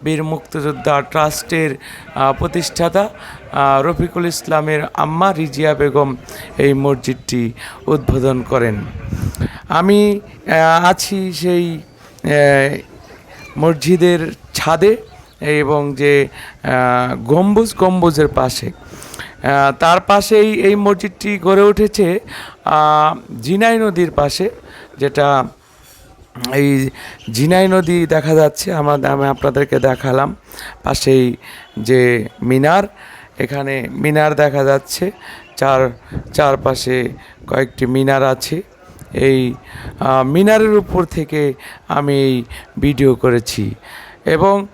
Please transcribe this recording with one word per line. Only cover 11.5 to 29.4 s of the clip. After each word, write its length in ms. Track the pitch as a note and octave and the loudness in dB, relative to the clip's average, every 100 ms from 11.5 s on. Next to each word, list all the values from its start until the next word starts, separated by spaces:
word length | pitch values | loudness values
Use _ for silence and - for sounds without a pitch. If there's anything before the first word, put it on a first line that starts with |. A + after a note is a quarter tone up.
| F3 E3+ D#3+ - - - - | 0 -2 -6 -14 -20 -20 -10
আহ, 540 | - D3 C#3+ C#3 C3+ D3 - - - - - - - - | -2 4 4 4 2 -2 -12 -20 -20 -20 -20 -20 -16 0
মসজিদের 720 | D#3+ D#3 D3+ F3+ F3+ F3 D#3+ - - | 0 0 2 4 4 2 -4 -10 -12
ছাদে 440 | - - D#3+ G3 A3+ - - - _ | -6 0 2 4 2 -4 -20 -20 _
এবং 540 | D3+ D3+ C#3+ D3 C#3+ C3+ | -2 0 0 0 -2 0
যে, 320 | C#3+ C#3+ C3+ - - - | 2 2 2 -6 -20 -10
আহ, 520 | - B2+ B2+ B2 B2 B2+ | -2 0 2 0 0 -6
গম্বুজ, 600 | A#2 D#3 F#3+ G#3 A3+ - | 0 2 4 2 0 0
গম্বুজের 500 | F#3 F#3 E3+ D3+ D3 | 0 2 2 2 0
পাশে। 440 | - B2+ - - | 0 -2 -4 -10
আহ, 1000 | - - - - - - - B2+ C#3 C#3 | -12 -20 -20 -18 -18 -18 -8 -2 2 2
তার 280 | B2+ E3 F3+ | 2 2 2
পাশেই 540 | F#3 G3+ G3+ G#3+ G#3+ | 2 0 4 4 4
এই 220 | G#3+ F#3+ G#3 | 2 2 2
মসজিদটি 640 | G3+ G3+ G#3+ - G3+ G3+ | 2 0 -4 -8 -6 -2
গড়ে 240 | E3+ G3 | 2 4
উঠেছে, 580 | G3+ G3+ G#3 G#3 F3+ F#3 - - - - - | 4 4 0 2 0 0 -6 -18 -18 -8 0
আহ, 760 | D#3 D3+ D3+ D3+ - - A2+ | 2 4 4 2 -2 -12 -12
জিনাই 360 | A#2 F#3+ A3+ A#3 | -4 2 2 2
নদীর 340 | A3 F3 E3+ | 0 0 -2
পাশে, 380 | - D3 - G#3+ - - - - - | 0 -2 -2 -6 -6 -20 -20 -20 -6
যেটা 460 | C#3 C#3 C#3+ C#3 B2+ - _ _ - - - - - - A#2+ | -4 0 2 2 -2 -10 _ _ -20 -20 -20 -20 -20 -12 -4
এই 360 | C3+ C#3+ C#3 C3 - - - - | 0 2 2 -2 -8 -20 -16 -10
জিনাই 360 | A2+ D3 F#3 F#3+ | -2 2 4 4
নদী 380 | F#3 E3 F3 E3 | 2 2 0 2
দেখা 300 | D#3 D3 D#3+ | 0 2 4
যাচ্ছে, 380 | D3+ - - | 4 0 -6
আমরা, 380 | E3+ D3 D3 C3+ | -2 0 0 0
আমি 160 | C#3 C#3 | 0 0
আপনাদেরকে 520 | C3+ | 0